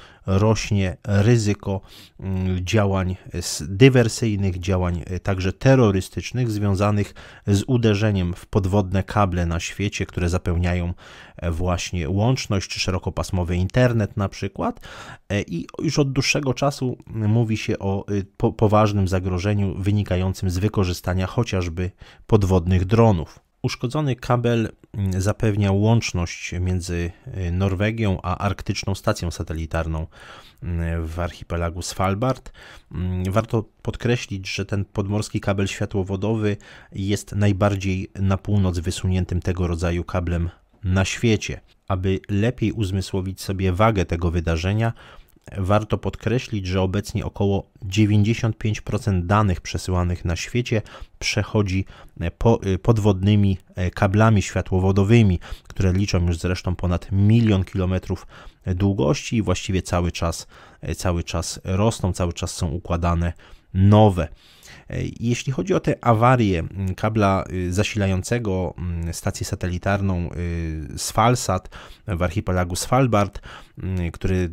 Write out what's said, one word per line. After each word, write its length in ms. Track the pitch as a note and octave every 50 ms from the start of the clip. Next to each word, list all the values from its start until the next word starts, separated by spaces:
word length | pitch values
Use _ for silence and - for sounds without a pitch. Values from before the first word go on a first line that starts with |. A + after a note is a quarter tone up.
| - - - - -
rośnie 720 | - F#2+ F#2+ G#2+ A2 A2 - - - G#2+ G2 F#2+ F#2 E2+ - -
ryzyko, 760 | G#2+ G2+ G2+ G2+ A#2 B2 A#2 G#2 G#2 G2+ - - G2+ G2 F#2+ - - - - - - _ -
mm, 460 | - F#2+ F#2+ F#2 F#2 F#2 F#2 F2+ F2+
działań 500 | F2+ G#2 A2 G2+ G2 G2 F#2+ F#2 F#2 F#2 - - - -
s-, 320 | E2+ - - - - D2+ D2+
dywersyjnych, 880 | G2 F#2+ C3 C3+ B2+ B2+ A2+ A2+ - - B2 A2+ G#2 G2 G2 F#2+ F2+ F2+
działań, 460 | F2 G2 F#2+ F2+ F2+ F2 F2 E2+ - - F#2
y, 80 | F2
także 320 | - G2+ G2 F#2+ F2+ F#2+ -
terrorystycznych 1000 | - - C3+ C3+ C3 A#2+ G#2 F#2+ F#2+ F#2 - - G2 F2+ - - B2 B2+ A#2
związanych 640 | G#2 G#2 G#2 G2+ G2 F2+ G2+ G#2 G#2+ G#2 G2+ - - - - - - - -
z 180 | G#2 G2+ G2 -
uderzeniem 680 | - B2+ A#2+ A2+ A2+ G#2 G2 A2 A2 G2+ F#2+ F2+ F2 F2
w 120 | - -
podwodne 560 | - - G#2+ F#2+ F#2+ F#2+ G#2 G2 F2+ F#2 F#2+ F2+
kable 440 | - - A2 G2+ F#2+ E2+ F2+ F2
na 140 | E2+ E2 E2+
świecie, 460 | - - - - G2 G#2 - - F#2+
które 220 | - - - F2+ E2+
zapewniają, 640 | F2 F2+ - - E2+ F2 F2 F2 F2+ F2+ F2 F2 F2+ - - - - - - - -
e, 140 | - - F2
właśnie 580 | E2 D#2+ F2+ F2+ F2 F2 - - - F2+ D#2+ C#2+
łączność 640 | F#2+ G2 G#2+ B2+ C3 C3+ - - G#2+ F#2+ - -
czy 100 | - -
szerokopasmowy 760 | - - F#2 F2 - F#2+ - - D#2+ - - F2+ F2 E2 F2+
internet 600 | F2 F2+ F#2 - B2+ B2+ B2 A#2 A2+ G2+ - -
na 120 | G#2+ G2 F#2
przykład. 520 | - - - G2+ _ - - A#3 A#3+ - - - - - - - - - _ -
E, 140 | G2+ G#2 -
i 240 | - E3+ E3+ - - - - -
już 160 | D#3+ C#3+ -
od 140 | C#3+ C3+ B2+
dłuższego 420 | C#3 C3+ - - C#3+ C#3+ C3 B2
czasu 420 | - C#3+ C#3+ C#3 - C3 B2 A#2 - -
mówi 500 | - - A2 G#2+ G#2 A2 A#2 A#2 G#2+ A2
się 220 | G#2+ - - G#2+ -
o, 260 | - G2 G2 G2 - - G#2
y, 140 | G2+ F#2 - _
po-, 160 | - - A2+ -
poważnym 560 | - A2+ G2+ G#2 G#2 G#2+ G#2 G2+ G2+ F#2+ F2
zagrożeniu 680 | F#2+ F#2 F2+ F#2+ F#2 F2+ F2+ G#2 G#2 G#2 G2+ F#2+ - -
wynikającym 720 | F#2+ G#2 G#2 G#2 G2 - F2+ F2+ F#2 F#2+ F2+ - G2 F#2
z 80 | F2 F2+
wykorzystania 680 | G2 G#2+ - G#2+ F#2+ F2 F2 - - F#2 F2+ F#2 F#2
chociażby 640 | F2+ - B2 A#2 - - F#2 F2+ F2+ E2 F2+ F2+ F2 - _ - - - _ -
podwodnych 580 | - A#2 G#2+ G2 F2+ F#2+ F#2 E2 F#2 F#2+ F2+ F#2
dronów. 560 | F#2 A#2 A2+ A#2 A2+ G2+ E2 C#2 - - - _ _ _ _ -
Uszkodzony 540 | B2 - - - A#2+ B2 D3+ D#3 C#3 A#2+
kabel, 520 | - - - B2 B2 A#2 A#2+ A#2+ A#2 A2 - - _ - _ -
mm, 260 | G#2 G2 F#2+ F#2 F#2+
zapewnia 520 | F#2 G#2+ G2+ - - A2 G2+ G#2 G#2 G2 F#2+
łączność 800 | G2+ G#2 A2 A#2 A2+ - - - F2+ F2 - - - - - F2 F2
między, 500 | F2+ F#2 F#2 F2+ E2+ F2+ F2 E2+ E2+ E2+ - - - - -
y, 160 | F#2+ F#2 E2+ F2
Norwegią 680 | F2+ G2 G2 F#2+ F2 G#2 A2 A2+ A2+ A2 G2+ F#2 - -
a 160 | F2+ F2+ -
arktyczną 560 | - G2+ G2 - - - G2+ - - - G2
stacją 360 | - - A2+ G#2 - F2+ E2+
satelitarną, 760 | - - E2 - D#2+ D#2+ D#2+ - - E2 D#2+ D#2+ D#2+ D#2 D#2+ - - - - - - - - - _ _ -
mm, 440 | E2+ E2+ E2 E2 E2 E2 E2 E2
w 140 | D#2 D#2+ F2
archipelagu 640 | E2+ E2 - - - - E2+ E2+ E2+ E2+ E2 F2+ E2
Svalbard. 680 | - - - F#2+ F#2+ G2 G2+ B2+ C3 C3 - - - - - - - - - _ _ -
Mm, 400 | D2+ F2+ F#2 F#2 F2+ F#2 G2 F#2+
warto 320 | A2+ A2+ - - A2 G2+ - _ _ -
podkreślić, 640 | A2+ - - - A#2 A#2+ A#2+ - - G#2+ F#2+ F#2+ -
że 180 | - - G2
ten 180 | - G#2+ G2+ G2+
podmorski 560 | _ - A2 G2 F#2+ G#2 G#2+ G#2 - - G#2+
kabel 260 | - G2+ G2 G2+ G2
światłowodowy 920 | F#2+ - - G#2 - - G2+ F#2 G2 G2 F#2+ G2 G#2 A2+ A2 G#2+ G#2 G2+ - - - - - - _ -
jest 400 | G2 G2 G2 G#2 - - - -
najbardziej 800 | G2+ G#2 G#2 G2+ F#2 G#2 G2+ G2+ F#2+ F#2+ G2 F#2 F#2 F#2+ - _ -
na 160 | G2 F#2+ G2
północ 420 | F#2 - G#2 G#2 G2+ F#2+ F#2 E2+ F2
wysuniętym 640 | D#2+ F#2 - - - F#2 F#2 F#2 F2+ - F2 E2+
tego 260 | - F#2+ F2+ F2 F#2
rodzaju 380 | E2+ F2 E2 F2+ E2+ F2 F2 E2+
kablem 460 | - - F#2 E2+ E2 F2 E2+ E2+ E2+ - _ _ _ _ _ -
na 200 | F#2 F#2 F#2+ F#2
świecie. 560 | - - - - A#2 G#2+ G2 - - C2+ - _ _ _ _ _ -
Aby 320 | G2 F#2 F#2 F#2+ F#2+ - - -
lepiej 440 | G2+ G2+ G#2+ A#2+ B2 - A2+ G2+ -
uzmysłowić 680 | A2+ G#2+ F#2 G2 G2 F#2+ - - F#2+ F2+ F#2+ F#2+ -
sobie 320 | - - G2 F#2 F#2+ F#2 F2
wagę 320 | F2+ G#2+ A2+ A2 F#2+ E2+
tego 260 | - F2 E2+ F2 F2
wydarzenia, 640 | D#2+ F2 D#2+ E2 E2 D#2+ F2 F#2 G2+ G#2+ A2+ A#2 A#2 - - - - - - _ _ _ _ - -
warto 420 | - F#2+ F2+ G#2 G#2 G#2+ - G#2+ G2
podkreślić, 680 | - G2 - - - G#2 A2 C3 - - A#2 G2+ F#2
że 160 | F2+ F#2 F#2+ F#2
obecnie 420 | F#2+ F#2 G2+ G2+ - - G2 -
około 460 | - - - G#2 G2+ G2 G2 - _ _ - -
dziewięćdziesiąt 760 | F#2+ F#2 G#2+ G#2+ G2+ G#2+ G#2+ G2+ G#2+ A#2 - - A2+ G#2 _
pięć 220 | - G#2+ G#2+ -
procent 460 | - - G#2 G2+ - G#2+ F#2+ F2+ F2
danych 340 | F2 G2+ G#2+ G#2+ G2 F2 -
przesyłanych 640 | - - - - - - F#2 F2+ F2+ F2 F2 - -
na 120 | F#2 E2
świecie 460 | - - - - A#2+ B2 - A#2 G#2+ - - - - - - _ -
przechodzi, 640 | - - - A2 G2 - - A2 G2+ F#2 F#2 F#2+ F#2 - - - - - _ -
e, 100 | E2+ E2+
po-, 300 | - - - A2+ A2+ - -
e, 160 | G2 F#2 F2+
podwodnymi, 800 | - - A2+ A2 G2+ G#2+ G2 F2+ F#2+ G#2 G#2+ G#2 G2+ G2 F#2+ - - _ -
e, 160 | G2+ F2+ F2
kablami 520 | - - G#2+ G2 F#2+ G#2 A2 A2+ A2 G2 -
światłowodowymi, 960 | - - F#2+ - - F#2+ F#2 F#2 F#2+ G2 G2+ G2 G2 A#2 A#2+ A2 G2 F2+ - - - - - _ -
które 240 | - - F#2+ F#2 F2+
liczą 340 | F#2+ G2+ - - F2+ F2
już 120 | F2 E2+ D#2+
zresztą 380 | - F2 F2+ - - F#2+ F2+
ponad 360 | - - F2 F2+ E2 - - F#2+
milion 520 | F#2+ G2+ G#2 A2 A#2+ A#2 G#2+ G2+ F#2 F2+
kilometrów 640 | - - G2 F#2 F2+ F#2 F2+ - - F#2+ - - - - - - - - _ -
długości 720 | F#2+ F#2 F2 G2+ G2 G2 G#2+ C3 D3 D3+ - - - B2+
i 60 | A2+ F#2+
właściwie 400 | F#2 F#2 - - - F#2 F2+ -
cały 300 | - F#2 F2 F2 E2+ -
czas, 340 | - F2 E2+ E2 - - - - - - - - -
e, 140 | - - D#2+
cały 300 | - - F#2+ F2 E2+ D#2+
czas 360 | - - E2 E2 - - - -
rosną, 480 | F#2+ F#2+ F#2+ G#2 A#2 - - - F#2 F2
cały 200 | - F#2 F2 E2+
czas 220 | - F2+ E2+ -
są 140 | - F2+ D#2+
układane 640 | C#2 F2 - - F2 E2 E2+ F2 E2+ E2+ F2 E2+ - - - - - - _ _ -
nowe. 540 | F#2+ G2 G2+ G#2 G#2+ A2 G#2 F#2 F2+ D2+ - - - _ - - - - - - - - -
E, 120 | - - - - - -
jeśli 320 | A2+ A#2+ A#2+ - - C#3+ C3
chodzi 220 | F3+ F#3 G3 F3+
o 60 | D#3+
tę 240 | - D#3+ - - -
awarię, 540 | A#2+ A#2 G#2+ A#2 B2 C3 B2 A2 G2+ F#2 D#2+
mm, 360 | F2 - - F#2+ G2 F#2 F2+
kabla, 500 | - - G#2+ A2 A2 G2+ G2 F#2+ F#2 - - -
y, 200 | F#2 F2+ F2 F2
zasilającego, 1040 | G2 G#2 - - G#2 G2 F#2+ F#2+ F#2 F#2 - - A#2+ A#2 G2+ F#2 F#2 F2+ E2 - -
mm, 360 | F2+ F2+ E2+ E2+ E2 E2+ E2
stację 320 | - - G2+ - - G2+
satelitarną, 840 | - - - - F2+ F2+ F2 - G2 G2 G2 G2 G2 F#2 E2+ F2 - -
y, 640 | E2 F2 E2+ E2+ E2+ E2 D#2+ D#2 D#2 D2+ - - -
Svalsat 720 | - - - A2+ A2 A#2+ B2 - - - F#2 F#2 - - - - - - - - -
w 160 | - G2 E2 F2+
archipelagu 540 | F2 E2+ G2+ - - F2+ F2+ F2+ F2 F2+
Svalbard, 640 | - - - B2 B2+ C#3 A#2+ G#2+ G2+ G2+ G2 - - - - - - - - _ - -
mm, 280 | F2+ F#2+ F2+ F2 E2+
który, 400 | - - - F#2+ F#2 F#2 F2+ E2